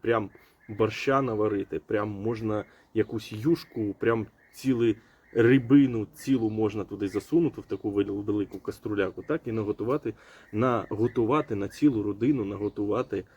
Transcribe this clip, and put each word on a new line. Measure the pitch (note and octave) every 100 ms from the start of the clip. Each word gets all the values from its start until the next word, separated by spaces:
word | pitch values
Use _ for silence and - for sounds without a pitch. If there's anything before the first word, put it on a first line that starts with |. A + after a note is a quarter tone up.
прям | A2+ A#2 G2 - _ _ -
борща | G#2+ G#2+ - - C3+
наварити, | C3 G#2+ G#2+ G2+ - D#2+
прям | - G#2+ G#2
можна | G2+ G#2+ A2+ A2 G#2+ - - _
якусь | A2 G#2 A2+ -
юшку, | G#2+ C3 E3+ - - G#2 -
прям | A2+ A2+ G#2 _ _
цілий | - C3 B2 A#2 G#2+ - _ _
рибину | A2+ A#2 C3 A#2 C#3+ C3+ A#2 G2+
цілу | - - C3 A2
можна | A2 G#2+ G#2+
туди | F#2 G2+ G2
засунути | G2 - E3 E3 -
в |
таку | - G2 A2
вел-, | G2+ G2+ G2+
велику | G#2 G#2 G2 G2
каструляку, | - - A2 G2+ F#2 -
так, | - D#3
і | -
наготувати, | A2+ G#2 G#2 A2 D3 A#2 - - - -
наготувати | G#2+ B2+ A#2 - G2+ A#2 B2 A2+ D3 C#3+
на | G2+ G2
цілу | - D3 A#2
родину, | G#2 G2+ B2 C#3
наготувати, | G2 G2+ G#2 - G#2 G#2+ B2+ G2 -